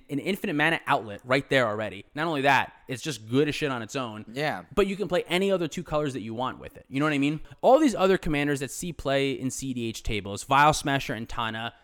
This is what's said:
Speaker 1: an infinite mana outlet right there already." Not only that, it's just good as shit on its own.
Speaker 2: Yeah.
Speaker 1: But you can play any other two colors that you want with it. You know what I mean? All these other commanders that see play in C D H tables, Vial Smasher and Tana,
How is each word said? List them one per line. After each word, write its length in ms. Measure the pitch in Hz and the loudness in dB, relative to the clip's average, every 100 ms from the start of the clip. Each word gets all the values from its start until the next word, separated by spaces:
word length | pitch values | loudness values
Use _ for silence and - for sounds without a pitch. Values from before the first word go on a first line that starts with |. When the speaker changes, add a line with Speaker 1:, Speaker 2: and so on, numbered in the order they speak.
| - | -6
Speaker 1:
an 100 | 143 | -6
infinite 340 | 139 196 208 147 | -2 -4 -2 0
mana 240 | 156 165 - | 2 0 0
outlet 320 | 139 107 101 123 | -2 -2 -12 0
right 240 | 139 - | 0 2
there 180 | 135 117 | 2 2
already." 380 | 104 104 95 - 147 | 0 -6 -8 -12 -4
Not 100 | 165 | -2
only 160 | 147 | 2
that, 280 | 139 127 - - - | 4 4 2 -8 -10
it's 140 | 127 | -8
just 260 | 160 113 110 | -6 -8 0
good 200 | 131 151 | 2 2
as 60 | - | 0
shit 140 | 147 | -4
on 120 | 123 | -4
its 160 | 110 139 | -6 -8
own. 260 | 120 107 107 | -8 -10 -12
Speaker 2:
Yeah. 300 | 127 151 98 85 - | -6 -4 -4 -6 0
Speaker 1:
But 120 | 196 | 0
you 80 | 190 | 0
can 140 | 180 | -2
play 160 | 175 - | -2 0
any 240 | 180 196 | 0 2
other 160 | 185 160 | 2 0
two 160 | - | -6
colors 300 | - 151 151 | -4 -2 -2
that 80 | 127 | -4
you 120 | 110 | -8
want 240 | 113 127 - | -6 -6 -8
with 200 | - - | -16 -18
it. 80 | - | -8
You 120 | 131 | -2
know 40 | 151 | 0
what 60 | |
I 60 | 143 | 2
mean? 240 | 143 156 - - | 0 0 -8 0
All 180 | 202 277 | 6 6
these 160 | 302 180 | 6 4
other 220 | 190 185 | 4 4
commanders 440 | 175 147 147 139 | 2 0 0 -2
that 100 | 135 | -4
see 220 | - 180 | -8 -10
play 380 | - 143 139 139 | -6 -2 0 0
in 200 | - 131 | -2 -4
C 220 | - 135 | -6 -6
D 160 | 120 113 | -4 -4
H 140 | - | -4
tables, 400 | - 107 95 101 - | -4 -4 -4 -8 2
Vial 260 | 139 151 | 6 6
Smasher 420 | 147 147 135 - | 6 0 0 -2
and 140 | 113 113 | -6 -6
Tana, 460 | - 113 113 117 - | -4 -4 -4 -8 -12